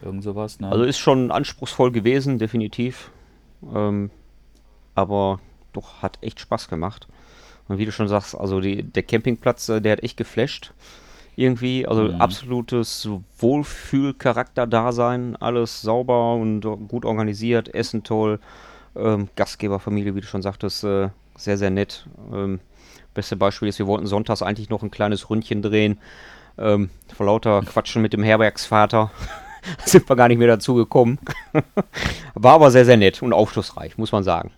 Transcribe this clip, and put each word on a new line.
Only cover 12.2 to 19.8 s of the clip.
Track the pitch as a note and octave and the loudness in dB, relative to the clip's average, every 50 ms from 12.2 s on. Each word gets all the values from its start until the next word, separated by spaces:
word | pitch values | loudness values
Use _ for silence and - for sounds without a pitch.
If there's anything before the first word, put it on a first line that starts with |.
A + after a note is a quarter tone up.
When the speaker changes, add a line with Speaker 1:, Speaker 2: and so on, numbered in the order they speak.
Speaker 2:
absolutes | - - F#2+ G#2 - B2 B2 B2 A#2+ - B2+ A#2+ A2+ - - - - G#2+ G#2 F#2+ G2 _ _ - | 0 0 0 -4 -8 -6 -6 -6 -6 -2 -2 -4 -2 -4 -6 -10 -8 -8 -8 -10 -10 _ _ -2
Wohlfühlcharakter | - A#2 C3+ D3 D3 - - - - - - C3+ C3+ C#3 C3+ - - C3+ A#2 A2+ B2 - _ - B2 A#2 | 0 0 2 2 -2 -4 -8 -14 -12 -4 -2 0 0 0 -4 -2 -2 -2 0 -2 -4 -6 _ -4 -2 0
da | A2 A2+ A2+ B2 | 0 0 0 0
sein, | A#2+ A#2 A#2+ A#2+ B2 B2 B2 B2 A2+ - | 0 0 0 0 0 -2 -4 -8 -8 -6
alles | - A2 A#2+ A#2+ A#2 A2+ - - | -6 -2 -2 0 -2 -2 -6 -8
sauber | - G#2+ A2 A#2+ B2+ B2+ B2 A#2+ A#2 A#2 A#2 | -4 -2 -2 -2 0 0 0 0 2 0 0
und | A#2 A2+ A2 G#2+ G#2+ G2+ A2 G#2+ G2+ G#2+ G2+ | 0 0 -2 -2 -2 -4 -6 -8 -8 -10 -8
gut | - A#2 A#2 | -8 -6 -4
organisiert, | A2+ A2+ G#2+ A2 G#2+ G#2 G2+ A2 A#2 A#2+ A#2 A2 - - | -4 -2 -2 -2 -4 -4 -4 -2 0 0 0 -2 -4 -6
Essen | F2 A#2 - - A2+ G#2 | -6 -6 -4 -6 -8 -6
toll, | - A2+ G#2+ A2 G#2+ G#2+ G#2 - - - - - - - - - - _ | -4 -2 -2 0 0 -2 -4 -6 -14 -20 -20 -20 -20 -20 -20 -20 -20 _
ähm, | - A2 A2 G#2+ G#2 G2+ G2 _ | -4 -2 0 0 0 -2 -6 _
Gastgeberfamilie, | - G2+ - - - - G#2 G2 G2 | -6 -6 -6 -6 -8 -6 -4 -4 -4